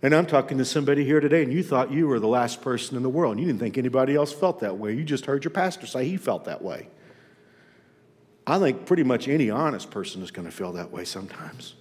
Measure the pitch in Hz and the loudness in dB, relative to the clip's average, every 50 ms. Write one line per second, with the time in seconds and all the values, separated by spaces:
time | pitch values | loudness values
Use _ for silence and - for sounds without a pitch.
0 | - 139 151 156 175 165 156 139 127 - 143 131 131 127 - 156 143 139 143 143 | 4 6 6 6 4 4 4 2 2 2 0 -2 0 0 0 0 2 2 2 2
1 | 143 131 151 151 143 143 147 165 160 123 131 175 180 - 143 127 131 123 131 151 | 4 4 4 4 4 6 4 4 4 2 0 -2 -2 0 2 0 2 2 2 0
2 | 165 147 131 117 107 107 120 123 120 117 - - - 135 123 117 - - 139 123 | 2 2 2 2 2 2 2 2 2 0 -4 -6 -4 -4 -4 -4 -4 -6 -6 -4
3 | 127 131 127 160 175 123 107 107 156 180 135 98 117 110 - 135 123 131 123 135 | -2 -2 0 2 0 0 0 0 0 0 0 0 -2 -2 -2 -2 -2 2 2 2
4 | 131 135 143 147 147 147 - - 190 185 175 - 117 101 95 101 107 104 110 127 | 4 4 4 2 2 0 0 0 0 0 0 0 -4 -4 -4 -4 -4 -4 -2 -2
5 | 160 151 147 127 - - 139 143 143 165 - 196 185 185 180 - - - - 131 | -2 -2 -2 -4 0 -2 -2 0 -2 -2 -2 0 0 0 -2 -6 -14 -8 -4 -2
6 | 127 156 185 190 - - 104 - - - - - - 95 - - - - - - | -2 -2 -2 -2 -2 -2 -2 -2 -4 -8 -10 -8 -8 -8 -8 -10 -12 -16 -20 -20
7 | - - - - - - _ _ _ _ _ _ _ _ _ _ _ _ _ _ | -20 -20 -20 -20 -20 -20 _ _ _ _ _ _ _ _ _ _ _ _ _ _
8 | _ _ _ _ _ _ _ _ _ - 147 196 196 143 131 135 - - 180 170 | _ _ _ _ _ _ _ _ _ 0 2 4 4 2 2 0 2 2 2 4
9 | 151 127 127 113 - 131 143 156 139 107 104 139 156 156 131 101 - - - 104 | 4 2 2 2 0 0 2 2 2 2 2 2 0 0 -2 -4 -8 -8 -8 -8
10 | 92 - - 92 92 85 - 92 87 85 - - 98 90 87 87 87 87 - 87 | -8 -8 -8 -10 -12 -10 -10 -10 -10 -10 -8 -8 -8 -6 -6 -8 -10 -10 -10 -10
11 | 90 - - 95 95 98 - - 80 82 - - - - - - | -10 -8 -8 -10 -10 -12 -14 -14 -14 -16 -14 -16 -18 -18 -20 -20